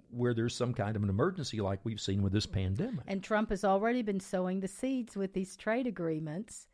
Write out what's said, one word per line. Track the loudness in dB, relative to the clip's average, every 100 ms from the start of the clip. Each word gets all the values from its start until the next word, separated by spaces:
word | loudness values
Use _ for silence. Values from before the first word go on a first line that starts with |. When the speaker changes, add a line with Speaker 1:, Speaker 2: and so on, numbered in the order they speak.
| -10
Speaker 1:
where | 0 2
there's | 2 2
some | 0 0
kind | 0 0
of | 2
an | 2
emergency | 4 2 2 -4 -2
like | 0 -2
we've | -4 -4
seen | 0 2
with | 4
this | 2 2
pandemic. | 0 0 0 -2 -4 -4
Speaker 2:
And | -4
Trump | 0 0 2
has | 2
already | 4 4 4 2
been | 0 -2
sowing | -2 0 0 0
the | -4
seeds | -4 -2 -2 -2 -4
with | -2
these | -2 -4 -4
trade | -2 0 0
agreements | -2 -2 -2 -2 -6 -8 -12 -10